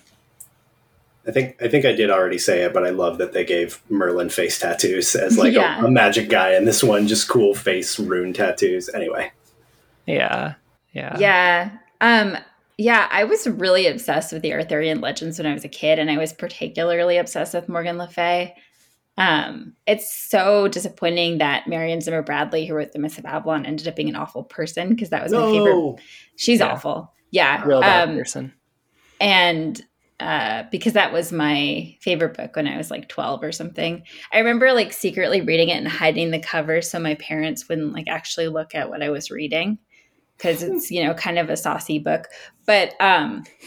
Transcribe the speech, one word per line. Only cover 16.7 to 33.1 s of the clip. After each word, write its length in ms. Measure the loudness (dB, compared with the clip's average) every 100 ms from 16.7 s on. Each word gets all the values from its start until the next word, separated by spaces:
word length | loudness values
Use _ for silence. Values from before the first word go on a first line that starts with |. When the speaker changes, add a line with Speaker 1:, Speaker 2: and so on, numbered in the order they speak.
| -2 0 2 2 2
Speaker 2:
obsessed 380 | 0 -4 -4
with 160 | -6 -6
Morgan 260 | -6 -4 -6
Le 100 | -8
Fay. 480 | -4 0 0 -2 -12 _ _ _ _ _ 0
Um, 600 | 2 2 -2 -10 -16 _ -2
it's 260 | 0 -2
so 560 | -12 0 2 4 4 2
disappointing 720 | -2 -8 -4 -2 0 0 0
that 280 | 0 0 -2
Marion 340 | -4 -2 -4
Zimmer 180 | -2 -4
Bradley, 460 | -2 -4 -2 -2 -4
who 80 |
wrote 180 | -6 -6
The 60 | -6
Mists 200 | -8 -8
of 60 |
Avalon, 400 | -8 -6 -4 -4
ended 240 | -4 -6 -6
up 80 | -6
being 140 | -6
an 60 | -6
awful 280 | -10 -10
person, 500 | -12 -8 -8 -6 -2
'cause 140 | -2 0
that 140 | -4
was 100 | 0
my 80 | 2
favorite. 320 | 4 4 6
Speaker 1:
No. 260 | 4 0 -6 -16 -20 -20 -4
Speaker 2:
She's 220 | 2 4
Speaker 3:
Yeah. 80 | 2
Speaker 2:
awful. 480 | -2 -6 -8 -10 _ _
Yeah. 340 | 2 2 2
Speaker 3:
Real 160 | 4 6
bad 300 | 6 6 2
Speaker 2:
Um, 80 | -2
Speaker 3:
person. 340 | -6 -8 -12 -16 _ _ _ _ _ _
Speaker 2:
and, 600 | 4 6 4 2 -4 -8 -14 _ _ -10
uh, 440 | -4 -2 -2 -4 -6
because 240 | -2 2
that 180 | 2 2
was 200 | 0 -2
my 640 | -2 0 0 0 -4 -8 _
favorite 360 | -4 -2 -2 -4
book 200 | -8 -4
when 100 | -4
I 100 | -6
was, 140 | -8
like, 180 | -10
twelve 340 | -10